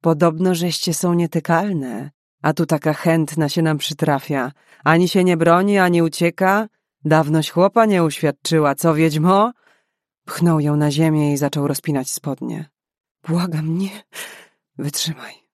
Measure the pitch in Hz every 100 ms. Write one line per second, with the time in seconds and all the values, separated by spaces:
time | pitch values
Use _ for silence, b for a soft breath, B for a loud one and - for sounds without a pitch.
0 | 170 160 170 160 185 175 175 160 - 165
1 | 180 175 170 170 - 165 202 175 131 110
2 | 139 _ _ _ 156 151 160 151 160 151
3 | 175 165 151 - 147 175 160 151 - 151
4 | 160 139 - 143 127 - b b 139 165
5 | 180 185 180 170 165 175 196 202 180 170
6 | 165 - 170 170 190 202 214 _ _ _
7 | 151 156 151 156 151 - 190 233 220 190
8 | 165 - 156 139 - 160 147 139 170 156
9 | 160 156 165 196 226 - _ _ _ _
10 | _ _ - - 170 160 147 147 147 143
11 | 160 156 147 143 143 147 143 139 - 143
12 | 123 - - 135 123 - 156 _ _ _
13 | _ _ - 170 180 156 156 165 190 208
14 | _ B B B B B _ - 143 -
15 | 160 160 - - _